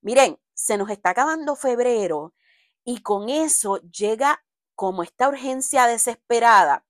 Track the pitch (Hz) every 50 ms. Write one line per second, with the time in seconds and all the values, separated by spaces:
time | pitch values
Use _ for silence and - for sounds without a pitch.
0 | _ 202 220 262 269 233 - - _ _ _ - - - 220 202 196 208 214 202
1 | _ 180 180 240 262 311 320 320 311 285 285 277 - 269 247 233 240 254 240 226
2 | 202 175 160 151 147 170 _ _ _ _ _ _ _ _ _ _ _ - 247 220
3 | _ - 208 196 202 220 269 302 320 311 - - - 208 196 - - 175 170 -
4 | 202 208 220 220 269 277 302 - _ _ _ _ _ _ _ - 196 190 185 190
5 | 170 - _ _ 240 269 285 269 254 269 262 262 262 - - 269 247 240 233 226
6 | - - 233 _ _ _ 240 233 233 233 226 202 180 151 139 - _ _